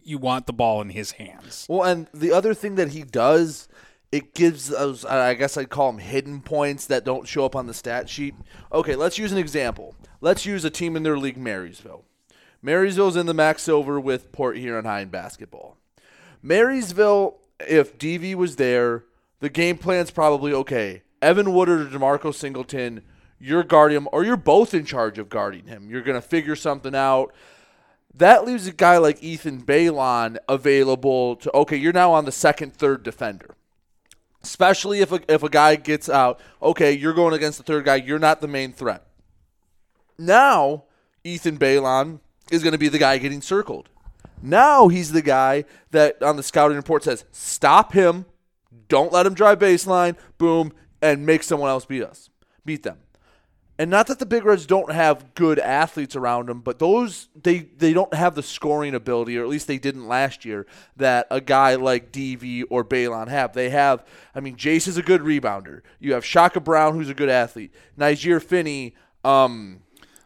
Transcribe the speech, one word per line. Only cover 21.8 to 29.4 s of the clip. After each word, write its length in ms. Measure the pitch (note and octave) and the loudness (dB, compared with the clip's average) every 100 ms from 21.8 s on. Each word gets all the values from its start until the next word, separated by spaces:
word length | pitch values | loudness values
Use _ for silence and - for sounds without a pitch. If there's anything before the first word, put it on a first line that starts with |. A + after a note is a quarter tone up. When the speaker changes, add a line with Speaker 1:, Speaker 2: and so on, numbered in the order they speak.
| C#3+ | -2
Speaker 2:
or 60 | C3+ | -2
DeMarco 360 | C3+ C#3+ D#3 | 0 0 -4
Singleton, 680 | C#3 C#3 C3 B2+ C3+ B2 A2+ - _ _ _ | -8 -10 -10 -10 -8 -8 -12 -20 _ _ _
you're 260 | C3 E3 | -2 -2
guarding 320 | E3+ D#3+ D3+ D3 | 4 6 6 4
him, 120 | C#3+ | 0
or 120 | D3+ | -2
you're 120 | G#3 A#3+ | 0 0
both 380 | D3+ F3 A3+ | 4 4 4
in 100 | E3 | 0
charge 340 | D3 C3 A2 G#2 | -4 -4 -4 -6
of 100 | G2 | -8
guarding 380 | A2+ G2+ F#2 F#2+ | -4 -4 -8 -16
him. 220 | A2 G#2 | -20 -14
You're 120 | B2 | -8
gonna 180 | B2 B2 | -4 -6
figure 360 | - E3 D3 D3 | -2 -2 -2 -6
something 380 | D#3 C#3 C3+ | -6 -6 -6
out. 380 | C3+ C3+ C3 C3+ _ - _ _ _ _ _ _ | -2 2 2 0 _ -20 _ _ _ _ _ _
That 300 | - F3+ A#3 | 4 8 8
leaves 220 | A#3 B3 F#3 | 4 -4 -8
a 60 | |
guy 260 | E3 F3+ F3 | 2 4 6
like 240 | D#3 D3 | 4 0
Ethan 400 | D#3+ D#3+ | -8 -12